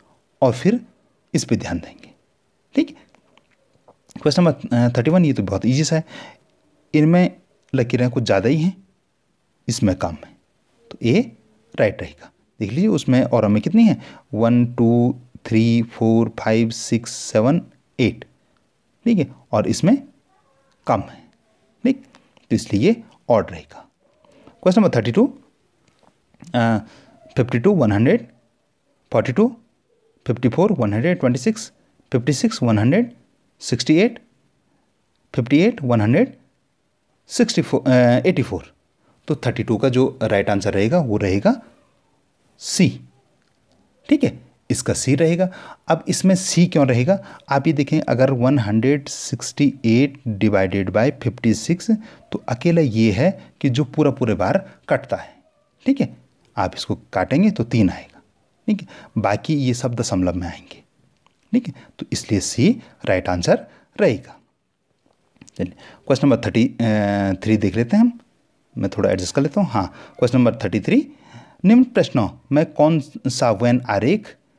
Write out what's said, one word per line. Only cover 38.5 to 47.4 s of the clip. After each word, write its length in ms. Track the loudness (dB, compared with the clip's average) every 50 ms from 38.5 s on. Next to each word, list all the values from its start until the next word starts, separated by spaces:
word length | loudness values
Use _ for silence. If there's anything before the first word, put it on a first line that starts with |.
| -6 -10 -10 -16 _ _ _ _ _ _ _ _ _ _ _ -6
तो 80 | -6
थर्टी 260 | -4 -4 -4 -4 -4
टू 140 | -2 -2 -2
का 120 | 0 0 0
जो 300 | 2 2 0 0 -2 -4
राइट 280 | -2 0 0 0 0 0
आंसर 240 | -2 -2 -2 -2 0
रहेगा 240 | 0 0 0 0 0
वो 180 | 0 -2 -2
रहेगा 460 | -2 -2 -2 -2 0 2 0 0 0 -6 -16 _ _ _ _ _ _ _ _ _ _ _ _ _ _ _ _ _ _
सी। 420 | -12 -6 0 2 2 2 0 -4 -14 -20 _ _ _ _ _ _ _ _ _ _ _ _ _ _ _ _ _ _ _ -2
ठीक 160 | -2 0 0
है, 200 | -4 -4 -8 -16 _ _ _ _ -6
इसका 220 | -6 -4 -4 -4
सी 220 | -4 -2 -2 -2 0
रहेगा। 360 | 2 2 0 2 0 -2 -4 -4 -10 -18 -20 -20 -12 _ -4
अब 160 | -4 -2 -2 -4
इसमें 260 | -4 0 2 2 2
सी 320 | 2 0 0 2 2 2
क्यों 200 | 4 2 2 2
रहेगा, 520 | 2 2 2 2 0 0 -2 -4 -10 -20 -20